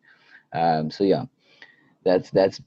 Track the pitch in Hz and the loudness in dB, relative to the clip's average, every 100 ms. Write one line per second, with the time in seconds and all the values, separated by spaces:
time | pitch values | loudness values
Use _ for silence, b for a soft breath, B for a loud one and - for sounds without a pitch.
0 | b b b b b 78 82 78 78 - | b b b b b -4 -2 0 -4 -2
1 | 98 85 - _ b b b b b b | 0 0 -4 _ b b b b b b
2 | 92 90 - 98 95 - | 0 0 0 0 0 -2